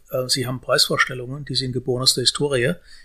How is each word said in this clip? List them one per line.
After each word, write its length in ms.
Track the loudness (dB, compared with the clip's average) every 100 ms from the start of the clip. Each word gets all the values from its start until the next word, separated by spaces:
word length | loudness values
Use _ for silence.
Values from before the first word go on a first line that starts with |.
| -6
äh, 180 | -4 0
Sie 200 | 0 0
haben 120 | -2
Preisvorstellungen, 840 | 2 2 4 2 0 -2 -8 -10 -4
die 80 |
sind 180 | -2 -2
geboren 280 | -2 -2 0
aus 140 | 2 2
der 80 |
Historie. 500 | 0 0 0 2 0 -2 -10 -20